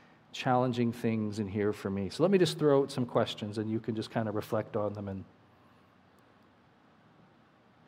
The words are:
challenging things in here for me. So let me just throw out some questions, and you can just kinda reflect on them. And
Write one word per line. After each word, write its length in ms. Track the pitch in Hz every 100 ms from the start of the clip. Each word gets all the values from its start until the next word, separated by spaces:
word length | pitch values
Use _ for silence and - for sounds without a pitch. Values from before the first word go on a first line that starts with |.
| - - _
challenging 600 | - 131 127 127 117 120
things 460 | 117 117 113 107 104
in 120 | 98
here 220 | 104 104
for 180 | 104 101
me. 180 | 98 95
So 140 | -
let 80 | 170
me 60 | 196
just 200 | 165 160
throw 240 | 151 139
out 80 | 139
some 160 | - 123
questions, 520 | - 110 - 107 104
and 100 | 110
you 100 | 110
can 140 | 117
just 160 | 110 110
kinda 220 | 123 110
reflect 440 | 107 - 110 107 110
on 180 | 104
them. 140 | 104 101
And 180 | 95 92 - _ _ _ _ _ _ _ _ _ _ _ _ _ _ _ _ _ _ - _ _ _ _ _